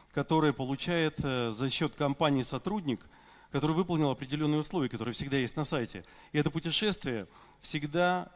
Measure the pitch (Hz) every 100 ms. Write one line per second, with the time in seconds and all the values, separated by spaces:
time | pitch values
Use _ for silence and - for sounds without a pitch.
0 | - 147 139 160 151 131 131 135 175 170
1 | 156 - 147 127 117 107 135 - 156 -
2 | 143 - 156 135 120 131 180 214 151 110
3 | - - - - - 139 151 160 175 160
4 | 143 127 131 147 151 151 151 180 127 113
5 | 113 110 139 135 120 - 147 147 113 95
6 | - - - 151 147 160 165 - 214 -
7 | 143 113 90 - - - - 151 147 165
8 | 180 180 -